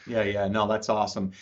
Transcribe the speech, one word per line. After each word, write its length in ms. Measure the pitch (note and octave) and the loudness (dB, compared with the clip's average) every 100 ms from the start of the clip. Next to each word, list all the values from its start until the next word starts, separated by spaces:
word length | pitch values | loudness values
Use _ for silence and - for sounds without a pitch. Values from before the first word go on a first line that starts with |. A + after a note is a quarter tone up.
| - | -4
Yeah, 180 | A2+ | 0
yeah, 240 | G2+ G2+ G2 | 0 0 0
no, 180 | G#2+ G#2 | 2 2
that's 220 | A2 - | 0 0
awesome. 420 | G#2+ G2+ G#2+ F#2+ - | 0 0 -2 -6 -8